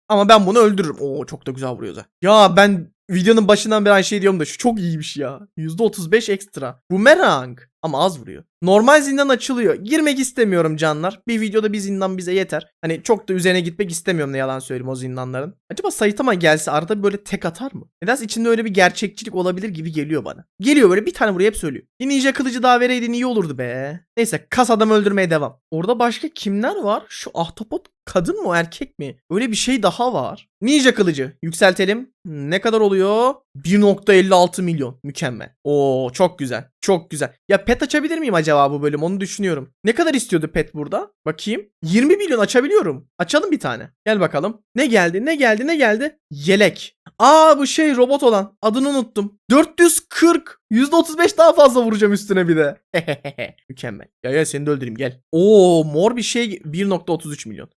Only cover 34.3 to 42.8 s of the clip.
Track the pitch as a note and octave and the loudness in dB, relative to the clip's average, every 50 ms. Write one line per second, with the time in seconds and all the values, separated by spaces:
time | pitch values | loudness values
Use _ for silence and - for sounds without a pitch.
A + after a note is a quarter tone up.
34.3 | F#3+ F3+ F3+ F3+ - - F3+ F3 E3 D3+ C3 A#2 B2+ - - C#3+ C#3 - E3+ C3 | 4 4 4 2 0 -4 -4 -4 -4 -4 -6 -8 -10 -12 -16 -14 -10 -8 -8 -8
35.3 | A#2+ G#2 - - _ _ _ C#3+ D3 C#3+ C#3 C#3 C3 C3 C3 B2 B2+ - F#3 F3 | -8 -10 -14 -18 _ _ _ -2 0 0 2 2 0 -2 -4 -6 0 0 0 0
36.3 | F3 - C#3+ B2 A#2+ A2 B2 - _ _ - - G3 E3 E3 - - C#3+ D3 - | 0 -4 -8 -8 -8 -8 -10 -12 _ _ -2 0 0 0 -2 -6 -8 -6 -6 -6
37.3 | - _ _ - G3+ F#3+ G3 - B3 - D4+ C#4+ - D4+ D4 D#4+ E4 D#4+ D#4+ B3+ | -8 _ _ -2 0 0 2 0 -2 -2 -2 -2 -2 -2 -2 -2 -4 -4 -4 -2
38.3 | F#3+ E3 D#3 D#3 D3+ C#3+ C#3+ C#3 D3 C#3+ C#3+ D3 D3 D3 D#3 F3 G3 G3 G3 - | 0 0 0 2 2 4 2 2 0 -2 -2 -4 -2 -2 -4 -4 -4 -6 -6 -8
39.3 | - - G3+ F#3 D#3+ C#3 C3 - _ _ - G3+ A#3 F4 E4+ D#4+ C#4 B3 - - | -8 -6 -4 -4 -4 -6 -8 -12 _ _ -2 -2 0 0 0 0 0 -2 -2 -2
40.3 | F#3 E3 D#3+ D#3+ - F3 D3+ - - D3+ D3 C#3+ F#3+ A3 G4+ G4+ _ _ _ D#3 | -2 -2 -2 -2 -4 -6 -6 -6 -8 -10 -10 -6 -6 -6 -8 -8 _ _ _ -8
41.3 | D#3 - - G#3 A3 F#4 - - _ _ - D#3+ F3+ A3+ C4+ D4+ F#4 G4+ G4+ E4+ | -8 -8 -8 -6 -6 -8 -8 -12 _ _ -6 0 2 2 4 4 2 2 2 -2
42.3 | C4 A#3 A#3+ A#3+ - B3 B3+ D#4 G#4 G#4+ | 0 0 0 2 2 0 0 2 2 2